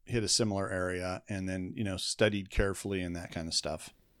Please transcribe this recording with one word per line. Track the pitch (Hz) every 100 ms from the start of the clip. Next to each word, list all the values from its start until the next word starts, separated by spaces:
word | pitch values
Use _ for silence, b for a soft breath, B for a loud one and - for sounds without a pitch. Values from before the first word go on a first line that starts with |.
hit | - 120
a | 101
similar | - 110 98 95
area | 95 90 92 92 92 -
and | 101 92
then, | 92 92 -
you |
know, | 104 92
studied | - - 107 104 92
carefully | - 101 95 101 95
and | 90
that | 87 -
kind | 87 82
of |
stuff. | - 76 78 - - _ _